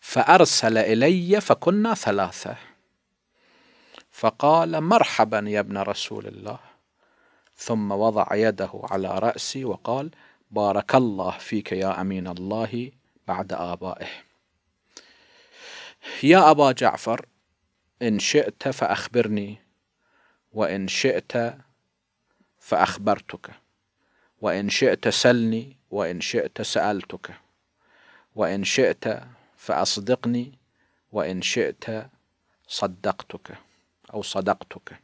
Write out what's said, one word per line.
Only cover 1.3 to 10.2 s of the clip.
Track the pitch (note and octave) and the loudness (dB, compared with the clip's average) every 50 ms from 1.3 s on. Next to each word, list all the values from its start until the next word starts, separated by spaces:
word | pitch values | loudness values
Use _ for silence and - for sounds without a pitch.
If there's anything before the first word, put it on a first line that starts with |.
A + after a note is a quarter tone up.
| G3 G#3 | 2 2
فكنا | G3+ - C3+ - - E3+ F#3 G#3 G#3+ A3+ A3 | 4 2 2 2 4 0 2 2 2 0 -2
ثلاثة، | - - - G#2 G2+ G2 F2 - - - G2 G#2 - - - _ _ _ _ _ _ _ _ _ _ _ _ _ _ _ _ _ _ _ _ _ _ _ _ _ - - _ | -2 0 0 0 0 0 -2 -4 -10 -10 -12 -12 -12 -16 -20 _ _ _ _ _ _ _ _ _ _ _ _ _ _ _ _ _ _ _ _ _ _ _ _ _ -20 -20 _
فقال: | _ - - A2+ - _ - D3 D#3 E3 E3 E3 E3 D#3 | _ -2 -2 -2 0 _ 2 4 4 4 4 2 0 -2
"مرحبا | D#3 E3 G#3+ A#3 B2+ - - - A2+ G#2+ A2 G#2+ | 0 4 4 4 4 2 2 2 2 2 2 -4
يا | G#2 G#2 G#2 G#2 | -2 -2 -2 -2
ابن | G2+ G2+ G2+ G2 | -2 -2 -4 -4
رسول | G2 G2+ G2+ - - - A2 G#2+ G#2 | -4 -4 -4 -6 -8 -10 -10 -12 -12
الله"، | G#2 G2+ G2+ G2+ G#2 A#2 B2+ - - _ _ _ _ _ _ _ _ _ _ _ _ _ _ _ _ _ | -12 -16 -14 -12 -12 -14 -14 -16 -20 _ _ _ _ _ _ _ _ _ _ _ _ _ _ _ _ _
ثم | - - - A#2+ A2 G#2 G2+ G2 | -14 -6 -4 -2 -2 -2 -2 -2
وضع | G2 G#2+ A2+ A2 G#2+ F#2+ - - | 0 0 0 2 0 -2 0 0
يده | G#2 A2 A2 G#2 F#2+ G2+ F2 - | 0 0 0 0 -2 -6 -8 -8
على | G#2 G#2 - G2 G2 F#2+ F#2 G2 F#2+ | -12 -10 -6 -4 -4 -4 -4 -4 -2
رأسي | G2 A#2 - - - - - C3+ C3 | -2 -2 -2 -2 -6 -8 -8 -8 -6
وقال: | B2 G2 - _ - A#2 C3 C#3+ D#3+ - _ | -8 -8 -8 _ -6 -4 -4 -4 -8 -14 _